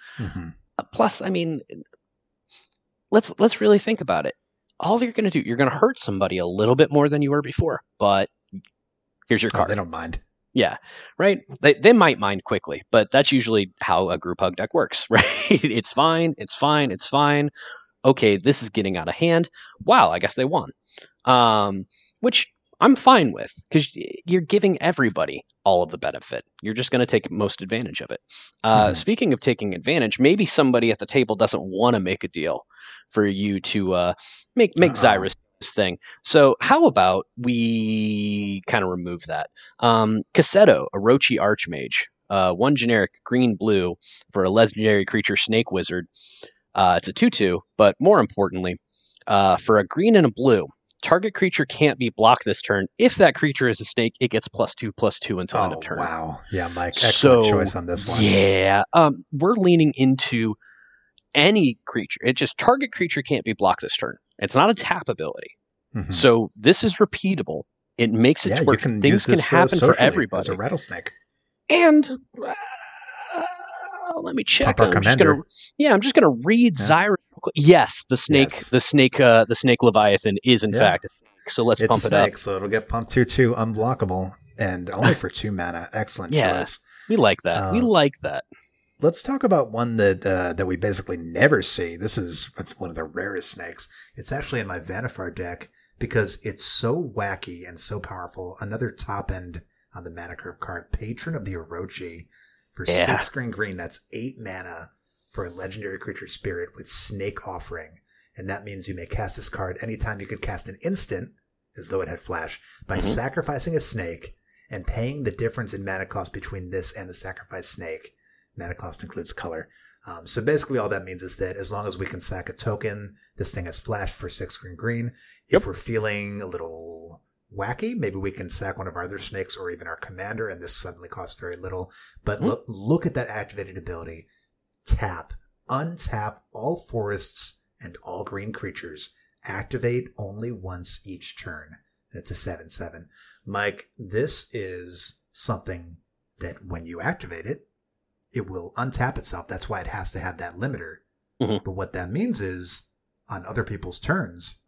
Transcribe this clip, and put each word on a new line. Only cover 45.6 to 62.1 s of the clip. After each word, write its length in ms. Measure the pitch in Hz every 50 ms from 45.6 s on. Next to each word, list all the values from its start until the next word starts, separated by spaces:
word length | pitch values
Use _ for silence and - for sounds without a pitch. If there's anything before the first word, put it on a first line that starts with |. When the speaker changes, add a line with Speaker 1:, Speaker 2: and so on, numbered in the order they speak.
| 113 -
Speaker 2:
wizard. 340 | 95 92 87 - 87 90 87 - _ - - - - - - - _ _ _ _ -
Uh, 200 | 101 95 90 87 87
it's 100 | - 95
a 40 |
two 180 | 98 - 226 240
two, 300 | - - 104 92 90 87 - _ _ -
but 180 | 107 101 - -
more 200 | 139 190 208 160
importantly, 560 | 110 95 - - 98 92 - 92 92 90 87 - _ _ _ _ _ _ _ _ _ -
uh, 280 | 107 98 98 95 90
for 220 | - - - 110 104
a 80 | 98
green 280 | - - 151 196 233 220
and 120 | 196 156
a 40 | 127
blue, 360 | 101 113 127 135 113 98 76 67 - _ _ _ _ _
target 300 | - - 165 180 202 214
creature 320 | - - 196 180 - - 143
can't 340 | - - - 151 147 - 127
be 120 | 127 113
blocked 340 | - - 110 113 123 - -
this 160 | 107 92 -
turn. 260 | - - 101 98 95 - _ -
If 160 | 233 254 -
that 180 | - 190 151 -
creature 320 | - 170 147 131 - 131 120
is 120 | 107 -
a 40 | 110
snake, 280 | - - 123 113 - - -
it 80 | 127 117
gets 180 | - 110 - -
plus 260 | - - 113 - -
two, 180 | - 120 107
plus 260 | - - 117 101 - -
two 200 | - - 101 90
until 240 | 92 - - -
end 100 | 98 90
of 60 | 82 78
Speaker 1:
Oh, 40 |
Speaker 2:
turn. 160 | - - 85 80
Speaker 1:
wow. 420 | 78 76 80 80 80 80 73 - - -
Yeah, 160 | 101 90 85 85
Mike, 200 | 85 87 87 85 - -
excellent 440 | - 113 - - - 139 123 117 110
Speaker 2:
So, 40 | 107
Speaker 1:
choice 240 | 104 101 98 95 -
on 100 | 92 85
this 200 | 87 87 90 -
one. 160 | - - 113
Speaker 2:
yeah, 600 | 107 101 98 98 98 98 98 95 95 95 98 101 - -
um, 320 | - 170 160 147 139 - - _
we're 220 | 156 135 160 196 240
leaning 400 | 214 185 180 175 165 156 147 127
into 580 | 127 131 131 131 131 - - 123 117 110 110 104 - _ _ _ _ _ _ _ _ _ _ _ _ _ _ -
any 440 | 143 147 190 220 214 165 127 110 - _
creature. 340 | - - 117 98 -